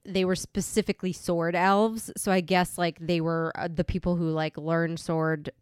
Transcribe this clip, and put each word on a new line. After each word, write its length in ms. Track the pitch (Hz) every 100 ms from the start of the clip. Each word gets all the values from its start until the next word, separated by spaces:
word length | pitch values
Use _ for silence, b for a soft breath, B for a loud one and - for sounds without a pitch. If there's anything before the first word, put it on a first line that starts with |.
they 200 | - 190
were 120 | 185 185
specifically 760 | - - - 220 202 - 185
sword 420 | 170 - 170 165 175
elves. 560 | 190 196 220 226 - -
So 140 | 208
I 100 | 190
guess, 360 | 160 185 175 -
like, 200 | 175 -
they 200 | 165 175
were, 320 | 160 165 165 -
uh, 120 | 170
the 120 | 165
people 320 | 175 180 180 175
who, 140 | 165
like, 260 | 156 156 -
learned 420 | 151 165 165 165
sword 500 | - 160 160 156 151 -